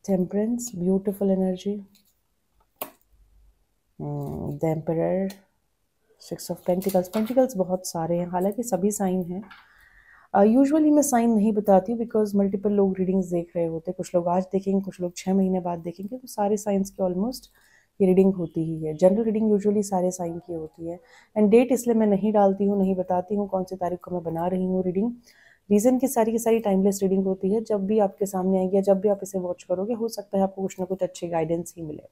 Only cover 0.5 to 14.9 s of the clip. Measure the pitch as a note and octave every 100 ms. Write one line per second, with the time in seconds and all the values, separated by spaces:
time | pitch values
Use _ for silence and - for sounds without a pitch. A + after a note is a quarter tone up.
0.5 | A#3+ A#3+ F3+ F3+ F#3+ G3 G3 G3 F#3+ F#3
1.5 | F#3 G3+ G#3 G3 _ _ _ _ _ _
2.5 | _ _ _ - _ _ _ _ _ _
3.5 | _ _ _ _ - D3 C#3+ C#3+ D3 -
4.5 | D3 D#3+ D#3+ D#3+ E3 E3 F3+ F#3+ - _
5.5 | _ _ _ _ _ _ _ - E3+ -
6.5 | E3+ - F3+ F#3+ F#3 F3+ A3 A3 B3+ B3+
7.5 | G3 F3 F#3 - E3+ E3 F3 F3 F3+ F#3+
8.5 | G3+ A3+ F#3 G3+ G#3 F#3+ F#3 F3 F3+ G#3+
9.5 | - _ _ _ _ _ - _ G3 G#3
10.5 | A#3+ C#4 D#4 D4+ D4 C#4 A#3+ A#3 A3 G#3+
11.5 | G#3+ G#3 F#3+ F#3+ A#3 A#3 G#3+ G#3 G3 G3
12.5 | G3 G#3 G3+ G3 F#3 F#3 F#3+ F3 F3 E3+
13.5 | F3 E3+ E3 F3+ F3+ F3 F3+ F3 F3+ F#3+
14.5 | F#3+ F#3+ G3 F#3+